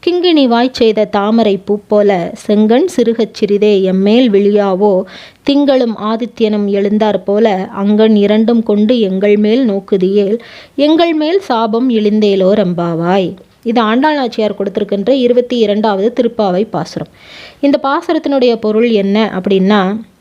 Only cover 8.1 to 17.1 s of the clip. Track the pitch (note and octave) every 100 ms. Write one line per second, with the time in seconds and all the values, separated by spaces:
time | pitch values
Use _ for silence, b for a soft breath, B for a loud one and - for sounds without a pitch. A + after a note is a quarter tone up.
8.1 | G#3+ G3+ G#3+ A3 A#3+ A3 G#3 G#3+ B3 G3+
9.1 | F#3 G3+ G#3 G#3 A#3 B3+ G3 F#3+ G3+ F#3
10.1 | G3+ G3 A#3 B B B - C#4+ D#4+ E4+
11.1 | D#4 D4+ F#4+ F#4+ A#3+ A3+ A3+ C4 A3+ G#3
12.1 | G#3+ G#3 G3 F#3 G#3 F#3 E3+ E3+ E3 E3+
13.1 | G3 F3+ F#3 - _ A#3 A#3 A3 A3+ D4+
14.1 | D4+ B3 A3+ G#3+ G#3 G3 F#3+ G3+ G3 G3
15.1 | C4+ A#3+ A#3+ A#3+ B3 G#3 G#3 G#3+ G3 G#3
16.1 | A#3+ A#3 A3+ G3+ F3+ A3 E3 D#3+ - D3